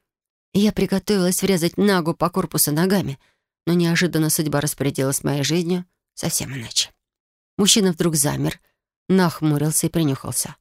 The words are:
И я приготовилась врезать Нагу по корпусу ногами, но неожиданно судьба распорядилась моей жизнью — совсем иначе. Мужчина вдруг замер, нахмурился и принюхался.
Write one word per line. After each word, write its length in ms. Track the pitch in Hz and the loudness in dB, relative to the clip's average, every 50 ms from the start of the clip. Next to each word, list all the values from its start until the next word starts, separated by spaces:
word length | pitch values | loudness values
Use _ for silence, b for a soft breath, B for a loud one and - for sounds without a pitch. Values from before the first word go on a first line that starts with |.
| _ _ _ _ _ _ _ _ _ _ | _ _ _ _ _ _ _ _ _ _
И 80 | - 190 | 0 2
я 120 | 208 214 | 2 2
приготовилась 680 | - - 190 - 196 190 - - 214 196 180 180 185 - | 2 0 -2 0 0 -2 0 0 0 2 2 2 0 0
врезать 340 | - 190 196 165 165 175 - | 2 2 2 2 0 0 0
Нагу 380 | - 196 208 196 180 156 165 160 | 2 2 2 2 2 0 -2 -2
по 160 | - 156 175 | -2 -2 -2
корпусу 420 | - 190 170 - - 160 - 151 | 0 -2 -4 -2 -2 -2 0 0
ногами, 460 | 147 151 175 190 208 190 147 135 135 - _ _ _ _ _ _ _ _ _ | 0 0 2 2 2 0 0 -4 -6 -10 _ _ _ _ _ _ _ _ _
но 60 | 165 | 0
неожиданно 580 | 175 175 170 165 170 - 185 160 160 156 156 156 | 0 2 2 2 2 0 0 0 0 0 0 0
судьба 300 | - - 160 151 147 143 | 0 -2 -2 -2 -2 -2
распорядилась 640 | 147 151 - - 131 139 - - 131 135 139 - - | -2 -4 -4 -4 -4 -2 -2 -2 -2 -2 -2 -2 -2
моей 180 | 147 139 147 | -2 -2 -2
жизнью — 420 | 139 139 156 180 170 170 180 180 180 - _ _ _ _ _ | -2 0 0 -2 0 -2 -2 -4 -4 -8 _ _ _ _ _
совсем 400 | - - 170 - - - 120 135 | -8 -6 -4 -4 -4 -6 -6 -8
иначе. 360 | 135 113 113 - - - - - _ _ _ _ _ _ _ _ _ _ _ _ | -10 -10 -6 -4 -4 -4 -4 -8 _ _ _ _ _ _ _ _ _ _ _ _
Мужчина 360 | - 202 196 - 226 190 185 | 0 2 4 4 4 4 2
вдруг 220 | 165 - 175 175 156 | 2 0 0 0 0
замер, 440 | 147 139 151 139 135 143 160 - - _ _ _ _ _ _ _ _ _ - | 0 0 0 -2 -2 -4 -4 -6 -8 _ _ _ _ _ _ _ _ _ 2
нахмурился 800 | 185 190 185 165 - - 156 156 147 143 147 156 151 - - | 2 4 4 2 0 0 0 2 2 2 0 0 0 0 -2
и 40 | 160 | 0
принюхался. 640 | - 165 160 143 135 - - 147 - - - - 147 - | 0 0 0 0 0 -2 -6 -6 -6 -6 -6 -8 -10 -18